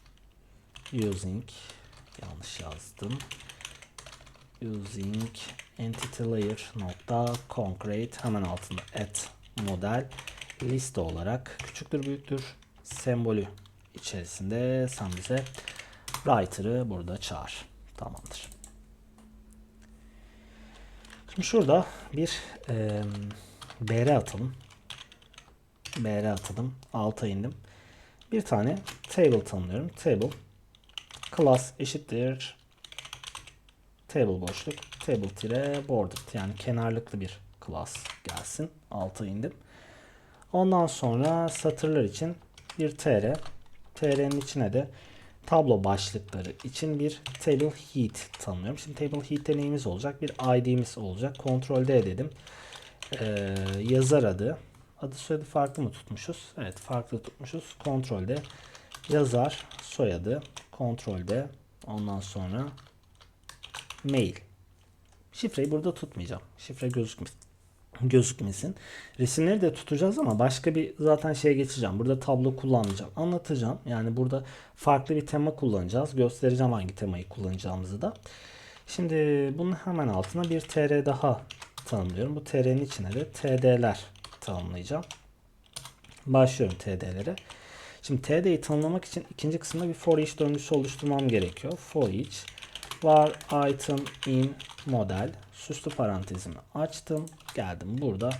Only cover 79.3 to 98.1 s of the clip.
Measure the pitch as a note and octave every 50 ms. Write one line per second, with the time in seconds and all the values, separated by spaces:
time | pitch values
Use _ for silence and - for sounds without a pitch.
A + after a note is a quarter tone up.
79.3 | D3 C#3+ C#3 C#3 C#3+ D#3 F3 F3+ F#3 D#3 - F#3 F3 E3 D3 A#2+ G2+ F#2 F#2 -
80.3 | - E3+ F3 E3 E3 D#3+ - - - D#3+ D3 C#3+ D3 D3 C3+ C#3+ C3+ C3 - C#3
81.3 | A#2+ - - - - - - - - - - - B2 G#2 F#2 F2+ F2 F#2 A#2 C#3+
82.3 | D3 D3 C#3+ - - C3+ B2+ B2+ B2+ C3+ C#3+ C#3 - - G2 F#2+ G#2 C3 D#3 -
83.3 | - - - C#3 C3 B2 B2+ B2+ B2 A#2+ A#2+ A2+ G2+ - - - - - - -
84.3 | - - - - F#2+ F2 F2 F2 F2+ F2+ F#2 G2+ C#3+ D#3+ F3 - - - - -
85.3 | - _ _ _ _ _ _ _ - - - - - _ - - - - - C3+
86.3 | C3 C3 C3 B2+ - - B2 F#2+ F2+ - - G#2 F#2+ F2 F2+ F#2 F#2 F#2+ A2 D#3
87.3 | F#3+ - - - - - - - - - - - - - - - C#3 B2+ - -
88.3 | D3 E3 F3 G3 E3+ D3+ - - D3+ D3 D3+ D#3+ F3 F#3 - - - F3+ - -
89.3 | - - - D3+ D#3+ E3 - - - E3 F3 E3+ E3 - - F3 D#3+ D#3 D3+ D3+
90.3 | - - D#3 C#3+ D3 C#3 C3 - D#3 C#3+ C3 C3 - - D3 D3 C#3+ C#3 C#3 B2+
91.3 | A2+ G#2 F2+ E2+ - - - C#3+ F3 - - - - D#3+ C3 G2+ F#2 G#2 C#3+ -
92.3 | - - - - - - - - - - - - - - - D#3 D#3 D3+ D3+ D3+
93.3 | - - - - D3+ D3 C#3+ C#3 C#3 C3+ - - C#3+ C#3 C#3 - - - - C3+
94.3 | C3 C3 C3 C#3 C#3+ - - - - - - C#3+ C3 A#2 G#2 F#2+ F#2+ F#2 A2 -
95.3 | - - - - - - - - D3+ - - D#3 - - - A#2 G2 F#2 F#2+ -
96.3 | F#2+ F#2 - F#2 D#2+ - - - - D3 D#3 D#3+ - - - - D#3+ D3+ E3 D#3+
97.3 | - - - - - - G2+ F2+ F2 E2 F2 F#2+ A2 C3 D3 B2+